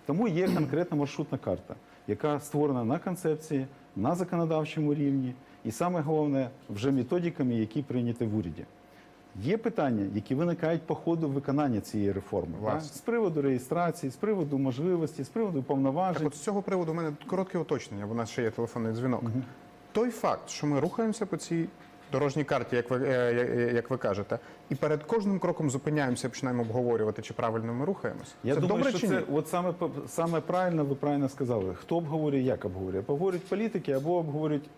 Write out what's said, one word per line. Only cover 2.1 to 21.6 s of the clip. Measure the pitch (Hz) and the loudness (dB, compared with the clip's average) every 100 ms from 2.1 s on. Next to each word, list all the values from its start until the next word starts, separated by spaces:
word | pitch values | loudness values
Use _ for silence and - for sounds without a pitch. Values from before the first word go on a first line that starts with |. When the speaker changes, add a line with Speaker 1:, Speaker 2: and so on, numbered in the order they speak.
| 104 151 147 | 0 2 0
Speaker 1:
створена | - 147 147 127 | 0 0 2 2
на | 113 160 | 2 0
концепції, | 190 175 160 151 - 143 131 - - - | -2 -2 0 -2 -2 -2 -2 -10 -12 -2
на | 113 | 0
законодавчому | 175 180 175 165 160 156 160 147 | 0 0 0 2 2 0 0 0
рівні | 147 143 139 127 123 - - | 2 2 2 0 -6 -14 -10
і, | 113 | -8
саме | 117 170 175 | -2 0 0
головне, | 151 156 151 135 127 - - | 0 2 2 2 0 -6 -10
вже | 101 131 | -2 2
методиками, | 139 123 180 170 160 131 | 2 2 0 0 0 0
які | 117 110 151 | 2 0 -2
прийняті | 135 127 120 117 | -2 -2 0 0
в | 113 107 | 0 0
уряді. | 85 78 - - - - - - - 95 | -2 -6 -12 -18 -20 -20 -20 -20 -18 -6
Є | 113 220 | -2 0
питання, | 220 180 143 110 101 | 0 0 2 2 0
які | 101 - | -2 -2
виникають | 131 175 170 160 170 | 0 2 2 0 0
по | - | -2
ходу | 151 - 165 156 | -2 0 0 0
виконання | 139 139 139 147 107 | -2 0 2 2 0
цієї | - 107 101 | -2 0 0
реформи, | 98 - 98 80 82 | 0 -2 -2 -2 -4
да? | 107 | -2
Speaker 2:
Власне. | - 156 - | -2 -4 -8
Speaker 1:
З | |
приводу | - 233 208 156 | -2 2 2 2
реєстрації, | 139 127 123 165 175 156 139 | 2 0 0 0 0 0 -6
з | - | -4
приводу | 202 202 147 139 | -2 0 0 2
можливості, | 135 123 170 175 160 156 | 0 0 0 0 0 -4
з | 139 | -6
приводу | 226 214 151 | -2 0 0
повноважень. | 127 139 135 143 185 156 | 0 2 2 2 2 2
Speaker 2:
Так | 151 | 0
от | |
з | - | -2
цього | - 202 | -2 -2
приводу | 190 190 165 | 0 0 0
в | |
мене | 160 160 151 - | -2 -2 -6 -4
коротке | 185 185 180 | -2 0 -2
уточнення, | 151 135 - 101 104 | 0 -2 -2 -6 -4
бо | |
у | 117 | -2
нас | 113 | -2
ще | - | 0
є | 113 | 0
телефонний | 107 117 123 113 | 0 -4 -2 -2
дзвінок. | 110 127 120 | 0 0 0
Speaker 1:
Мгм. | 117 117 123 - - - - | 0 -2 -4 -10 -20 -20 -4
Speaker 2:
Той | 208 240 | 0 0
факт, | 233 180 104 - | 0 0 0 -4
що | - 147 | -4 0
ми | 143 | 2
рухаємося | 160 - 226 208 196 | 2 2 0 0 -2
по | 160 | -4
цій | - 170 | -2 -2